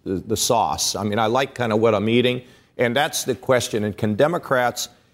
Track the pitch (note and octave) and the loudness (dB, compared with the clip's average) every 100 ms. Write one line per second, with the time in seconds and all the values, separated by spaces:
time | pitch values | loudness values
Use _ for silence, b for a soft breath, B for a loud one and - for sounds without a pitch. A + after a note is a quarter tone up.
0 | - F#2 - G#2+ - A#2+ F2 D2 - - | -6 -6 -4 -2 0 2 2 0 -4 -4
1 | G#2 G#2 A2 B2 C#3 - A#2+ A2 A2+ G#2 | -4 -2 0 0 -2 -4 -2 2 4 2
2 | G#2+ A#2 B2 B2 b b b - A#2+ A#2+ | 2 2 2 0 b b b -2 0 2
3 | D#3 - - A#2 - B2+ - A2+ G#2 G2 | 0 -2 -4 -4 2 2 2 -2 -2 -2
4 | A2 G#2 D3 F3 - C3 B2 - - b | -2 2 2 0 -2 0 0 -2 -8 b
5 | b | b